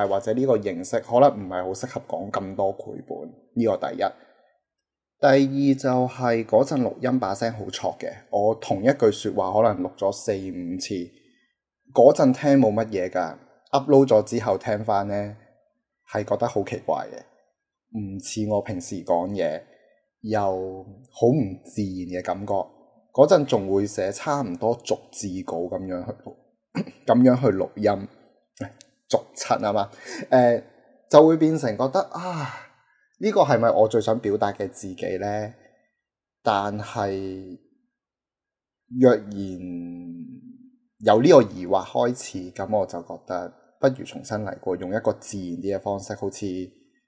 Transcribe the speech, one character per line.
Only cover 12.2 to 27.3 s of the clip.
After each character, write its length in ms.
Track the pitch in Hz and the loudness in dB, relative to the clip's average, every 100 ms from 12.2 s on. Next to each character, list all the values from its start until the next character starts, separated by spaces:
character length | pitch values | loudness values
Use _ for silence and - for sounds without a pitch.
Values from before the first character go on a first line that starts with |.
| 139 | 4
聽 260 | 127 147 139 | 4 4 6
冇 140 | 113 | 4
乜 140 | 104 110 | 2 -2
嘢 240 | 98 90 | -4 -2
㗎， 260 | 90 82 - _ _ - | -2 -4 -8 _ _ -4
upload 360 | 143 143 139 135 | -2 6 6 8
咗 160 | 107 | 4
之 180 | 104 117 | 2 -4
後 180 | 110 95 | -2 -2
聽 260 | - 104 | -2 -4
返 240 | 110 101 101 | 0 -2 -2
呢， 280 | 101 104 104 _ _ _ _ _ _ - | -4 -6 -12 _ _ _ _ _ _ -8
係 100 | 107 | -6
覺 140 | 104 104 | -2 -2
得 100 | 117 | -2
好 160 | 104 | -2
奇 140 | 95 92 | -4 -6
怪 220 | - 73 53 | -4 -4 -6
嘅， 920 | - - _ _ _ _ _ _ 110 | -14 -20 _ _ _ _ _ _ -10
唔 200 | 98 95 | -8 -10
似 260 | - 113 104 | -8 -4 -2
我 100 | 104 | -2
平 180 | 98 92 | -2 -8
時 220 | - 95 | -8 -8
講 260 | 85 85 92 | -2 0 0
嘢， 300 | 101 82 80 - _ _ _ _ _ | -2 -4 -4 -12 _ _ _ _ _
又 200 | 107 107 101 92 95 95 95 - - | -4 -2 0 -2 -6 -10 -18 -20 -12
好 160 | - 117 | 2 2
唔 140 | 151 101 92 | 4 0 -6
自 160 | - - | -10 -6
然 400 | 98 92 87 90 | -6 -6 -8 -6
嘅 20 | |
感 160 | 90 92 101 | -4 -6 -4
覺。 60 | 98 - _ _ _ _ | -4 -4 _ _ _ _
嗰 140 | - 151 | 4 6
陣 180 | 185 | 6
仲 280 | 135 113 95 | 4 0 2
會 140 | 98 101 | 0 0
寫 260 | - 95 | -4 -6
差 300 | 101 156 143 | -4 -4 -2
唔 140 | 110 85 | -4 -2
多 180 | 110 117 | -2 -2
逐 100 | - 107 - | -2 -4 -6
字 160 | - 101 92 | -10 -8 -8
稿 120 | - 85 | -6 -6
噉 180 | 87 92 95 | -6 -6 -8
樣 180 | 90 | -8
去 80 | 87 | -10
錄， 220 | 107 107 - _ _ _ | -12 -16 -20 _ _ _
<coughs> 320 | - - - - | -8 -8 -8 2
噉 160 | 123 | 6
樣 180 | 127 | 6